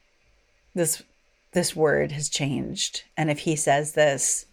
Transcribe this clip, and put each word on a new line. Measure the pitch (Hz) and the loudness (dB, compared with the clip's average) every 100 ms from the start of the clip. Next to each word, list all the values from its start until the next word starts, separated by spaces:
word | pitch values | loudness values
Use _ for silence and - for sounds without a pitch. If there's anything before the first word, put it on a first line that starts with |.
| _ _ _ _ _ _ _ | _ _ _ _ _ _ _
"This, | 190 165 - - _ _ _ _ | -2 0 -2 -8 _ _ _ _
this | 185 175 | -2 0
word | 165 156 147 147 | 2 2 4 0
has | 147 147 | -2 -6
changed. | - 143 143 131 196 - - - - | -4 -2 -2 -4 -6 -6 -8 -10 -4
And | 156 | -2
if | 147 | 0
he | - 156 | -2 0
says | - 143 151 | 2 2 2
this" | - 151 139 - - - | 2 4 4 0 -2 -6